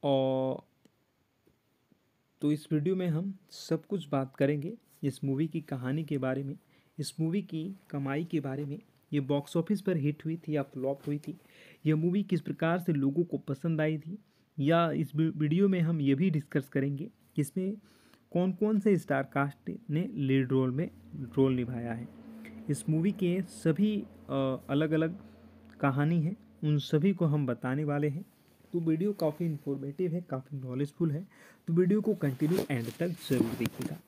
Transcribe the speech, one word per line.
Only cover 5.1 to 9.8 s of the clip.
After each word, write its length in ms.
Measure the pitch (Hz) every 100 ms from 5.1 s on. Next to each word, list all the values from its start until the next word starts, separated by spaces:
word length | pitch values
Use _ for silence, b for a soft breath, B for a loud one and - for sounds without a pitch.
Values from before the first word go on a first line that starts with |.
| 135
movie 240 | 139 135 160
की 140 | 165
कहानी 420 | 156 135 127 147
के 140 | 151 143
बारे 260 | 131 131
में, 140 | 139 151 _ b b -
इस 200 | 147 -
movie 220 | 160 190
की 340 | 196 160 165 196 _
कमाई 360 | 143 139 139 165
के 140 | 165
बारे 260 | 135 135 143
में, 140 | 143 - _ _
ये 60 | 143
box 380 | 131 143 - 175
office 240 | 165 202